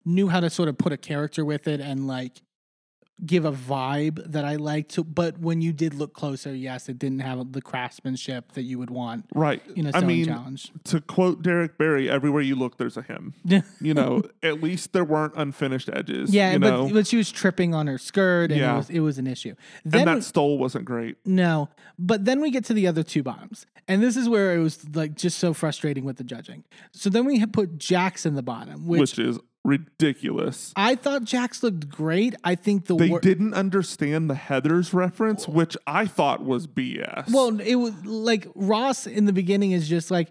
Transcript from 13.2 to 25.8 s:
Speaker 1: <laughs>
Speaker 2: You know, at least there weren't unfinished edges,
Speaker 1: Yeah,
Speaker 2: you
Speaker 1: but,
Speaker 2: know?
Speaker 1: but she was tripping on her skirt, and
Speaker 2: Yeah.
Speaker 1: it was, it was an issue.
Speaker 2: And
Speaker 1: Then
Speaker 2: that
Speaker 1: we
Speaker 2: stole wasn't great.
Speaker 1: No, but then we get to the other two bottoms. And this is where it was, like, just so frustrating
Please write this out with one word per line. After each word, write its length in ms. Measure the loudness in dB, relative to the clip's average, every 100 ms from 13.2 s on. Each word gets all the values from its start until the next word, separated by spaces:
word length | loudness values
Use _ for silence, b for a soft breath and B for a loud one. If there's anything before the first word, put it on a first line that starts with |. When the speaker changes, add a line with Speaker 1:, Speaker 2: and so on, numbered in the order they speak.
| -12 -6 4
Speaker 1:
<laughs> 180 | 4 4 -2
Speaker 2:
You 140 | 0
know, 280 | 2 2 2 -2 _
at 180 | -4 -2
least 300 | -2 -4 -2
there 140 | 0 2
weren't 260 | 2 0 -2
unfinished 520 | -4 -2 -2 -2 -4
edges, 400 | -6 -4 -2 2
Speaker 1:
Yeah, 180 | 4 4
Speaker 2:
you 60 | 4
Speaker 1:
but, 100 | 4
Speaker 2:
know? 180 | 4 2
Speaker 1:
but 180 | 2 4
she 80 | 2
was 160 | 0
tripping 420 | 0 0 2 2
on 140 | 0 -2
her 100 | -4
skirt, 540 | -4 2 4 4 2
and 80 | 2
Speaker 2:
Yeah. 140 | 2
Speaker 1:
it 40 | 0
was, 100 | 0
it 100 | 0
was 180 | 0 0
an 100 | -4
issue. 280 | -6 -10 -14 B B 0
Speaker 2:
And 80 |
Speaker 1:
Then 120 | 4 4
Speaker 2:
that 80 | 2
Speaker 1:
we 60 |
Speaker 2:
stole 360 | 0 2 2 2
wasn't 260 | 0 -4
great. 320 | -6 -6 -6 -8 0
Speaker 1:
No, 440 | 2 4 2 -2 B B -4
but 280 | 0 2 2
then 160 | 2
we 100 | 2
get 140 | 0 0
to 80 |
the 120 | 2 2
other 160 | 2
two 220 | 0 -2
bottoms. 420 | -4 -6 -14 -20 -20 b -2
And 160 | 2
this 140 | 2 2
is 100 | 2
where 260 | 4 4 4
it 40 |
was, 260 | 2 -2 -6
like, 220 | -4 -4 -2
just 240 | -4 0
so 140 | 0
frustrating 500 | 0 -2 -2